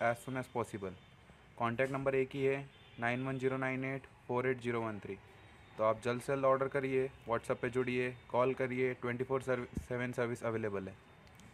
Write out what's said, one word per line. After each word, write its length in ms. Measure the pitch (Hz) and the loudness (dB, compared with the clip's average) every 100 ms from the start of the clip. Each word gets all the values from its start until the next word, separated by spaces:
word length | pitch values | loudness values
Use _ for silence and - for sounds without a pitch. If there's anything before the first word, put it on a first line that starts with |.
as 220 | 117 120 | 0 0
soon 180 | - 131 | -4 -6
as 80 | 120 120 | -4 -4
possible। 400 | 110 107 95 90 - - - - - - | -4 -4 -8 -10 -18 -20 -20 -20 -18 -4
Contact 340 | 117 117 135 | -2 2 0
number 220 | 135 135 | 0 2
एक 200 | 135 131 | 2 2
ही 100 | 139 | 2
है, 140 | 135 139 139 - - - | 2 0 -4 -16 -18 -2
नाइन 260 | 117 123 131 | 0 0 -2
वन 120 | 135 | 0
ज़ीरो 180 | 127 131 | 0 0
नाइन 260 | 131 131 | 0 -2
एट 220 | 131 135 - - - | -4 -6 -10 -14 -2
फ़ोर 200 | 123 127 | 2 2
एट 120 | 123 | 0
ज़ीरो 180 | 117 117 | 0 0
वन 180 | 113 101 | -2 -4
थ्री। 200 | - 98 - - - - - - | -8 -10 -14 -20 -20 -20 -14 2
तो 60 | |
आप 160 | 110 110 | 2 4
जल्द 180 | 120 123 | 0 -2
से 100 | - | 0
जल्द 120 | 139 | 2
order 240 | 135 131 135 | 4 4 2
करिए, 400 | 143 131 131 135 - 113 | 0 0 0 0 -4 -2
WhatsApp 320 | 113 - 123 | -2 0 -2
पे 80 | 123 | 0
जुड़िए, 440 | 123 123 123 123 123 - | 0 0 0 0 -4 -2
call 220 | 120 127 | 2 2
करिए, 380 | 127 131 127 127 | 2 0 0 0
ट्वेंटी 300 | 123 123 120 | 0 -2 -2
फ़ोर 180 | 127 135 | 0 0
सर्व-, 380 | 123 127 123 - | 0 -2 -2 -6
सेवन 320 | - 123 123 | -4 -4 -2
service 300 | 123 120 120 | -2 -2 -2
available 440 | 117 113 107 98 95 | -2 -2 -2 -2 -6
है। 60 | 95 - - - - - | -10 -18 -20 -20 -20 -14